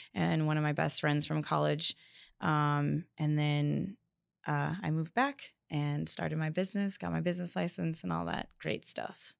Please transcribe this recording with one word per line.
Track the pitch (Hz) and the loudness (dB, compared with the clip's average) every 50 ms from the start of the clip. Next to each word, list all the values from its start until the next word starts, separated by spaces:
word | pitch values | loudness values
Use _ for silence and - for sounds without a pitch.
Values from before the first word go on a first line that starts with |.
| - - - | -14 -10 -4
and | 196 175 170 165 160 156 | 0 2 2 4 4 4
one | 151 151 | 4 4
of | 156 151 | 2 2
my | 151 147 | 2 2
best | 151 156 151 - - - | 2 2 0 0 0 2
friends | 151 147 147 147 | 2 2 2 2
from | - 156 156 147 | 0 0 -2 0
college. | - 151 147 147 151 151 156 156 - - - - - - - - - _ _ | 2 2 2 4 4 2 2 0 -2 -2 -4 -10 -20 -20 -20 -20 -20 _ _
Um, | - 165 156 147 147 147 147 147 147 147 147 151 175 - _ - | 0 2 4 4 4 4 4 2 2 2 2 0 -2 -6 _ -2
and | 151 151 151 151 | 0 2 2 4
then, | 151 147 147 147 147 147 147 147 - 196 214 - _ _ _ _ _ _ _ _ - | 4 4 4 4 2 2 2 0 -2 -4 -6 -10 _ _ _ _ _ _ _ _ -4
uh, | - 147 143 143 147 165 190 185 | -2 0 0 0 0 -2 -2 -2
I | 156 | 0
moved | 156 160 160 165 - | 0 0 -2 -2 0
back | 226 262 285 277 - - - - _ _ - | 0 0 0 0 -4 -12 -20 -20 _ _ -6
and | 160 147 147 147 147 147 160 160 | -2 -2 0 0 0 -2 -2 -4
started | - - 165 160 156 160 | -4 -6 -4 -2 -2 -2
my | 156 156 | -2 -2
business, | 156 180 190 190 - 202 202 196 190 | 0 -2 -2 -2 -2 -2 -2 -2 -2
got | - 185 170 170 | -4 -4 -2 -2
my | 165 | 0
business | 160 180 175 180 180 175 - | 0 0 -2 -2 -4 -4 -4
license | 185 180 175 - - 175 165 160 - - | -2 -2 -2 -2 -2 -2 -2 -4 -4 -4
and | 180 - | -4 -2
all | - - | -2 -2
that | 82 85 - - - - - - | -2 -4 -4 -6 -8 -12 -8 -4
great | - - - - | -4 -4 -2 -4
stuff. | - - - - - - - - - - _ | -6 -6 -6 -6 -8 -10 -14 -18 -20 -20 _